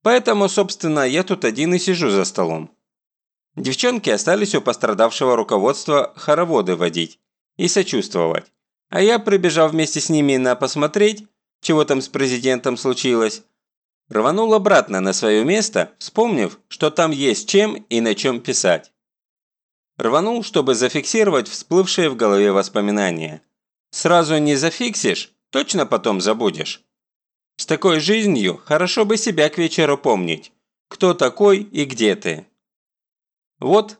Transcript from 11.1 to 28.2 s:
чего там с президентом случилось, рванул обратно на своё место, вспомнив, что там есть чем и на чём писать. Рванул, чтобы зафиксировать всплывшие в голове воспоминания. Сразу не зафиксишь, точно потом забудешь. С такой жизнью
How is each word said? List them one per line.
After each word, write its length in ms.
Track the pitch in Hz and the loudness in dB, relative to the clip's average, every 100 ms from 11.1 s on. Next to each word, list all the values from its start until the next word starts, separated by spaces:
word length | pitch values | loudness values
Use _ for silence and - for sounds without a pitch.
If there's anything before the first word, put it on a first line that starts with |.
| 214 - _ _ _ | 0 -10 _ _ _
чего 240 | - 156 | 0 0
там 160 | 147 135 | 2 0
с 80 | 131 | -2
президентом 680 | 139 135 123 131 127 131 117 | -2 -2 0 0 0 -2 -2
случилось, 680 | 135 123 131 117 110 - _ _ _ _ _ _ _ | -2 -2 0 2 0 -4 _ _ _ _ _ _ _
рванул 440 | 107 120 185 220 | -2 0 0 2
обратно 460 | 220 196 170 110 98 | 2 4 2 2 -2
на 120 | 95 | -2
своё 320 | 92 113 107 | 0 2 2
место, 480 | 127 208 214 - 85 _ | 2 0 -2 -4 -4 _
вспомнив, 600 | - - 233 165 92 - _ | -6 -2 0 0 -2 -6 _
что 240 | - 151 | -4 -2
там 220 | 151 160 | 0 0
есть 360 | 143 139 107 - | 0 0 0 0
чем 260 | 196 214 | 2 2
и 260 | - - 117 | -2 -4 -2
на 160 | 113 101 | 0 0
чём 240 | 139 120 | -2 -2
писать. 500 | 120 120 95 82 - _ _ _ _ _ _ _ _ _ _ - | -4 -2 0 0 -2 _ _ _ _ _ _ _ _ _ _ -6
Рванул, 440 | 113 139 202 233 | 0 0 0 -4
чтобы 320 | - 170 135 | -2 0 0
зафиксировать 720 | 117 123 - - 226 208 147 110 | 0 0 -2 -2 0 2 0 -2
всплывшие 600 | - - 175 185 - 165 | -10 -2 0 2 0 -2
в 80 | 120 | 0
голове 340 | 113 101 101 | 2 4 4
воспоминания. 920 | 98 98 110 104 104 98 82 80 78 _ _ _ _ _ | 2 0 -2 -2 0 -2 -4 -8 -12 _ _ _ _ _
Сразу 480 | - 160 175 156 156 | -4 2 2 2 2
не 180 | 147 139 | 2 0
зафиксишь, 760 | 151 - 180 - 113 87 - _ _ | -2 -2 -6 -2 -2 -2 -8 _ _
точно 340 | 131 147 180 | -6 -2 -2
потом 380 | 120 113 113 98 | 0 0 0 0
забудешь. 600 | 92 220 226 78 - - _ _ _ _ _ _ _ - | 0 0 -2 -4 -8 -12 _ _ _ _ _ _ _ -14
С 80 | - | -6
такой 340 | 156 190 160 | -2 2 2
жизнью 580 | 151 220 | 2 2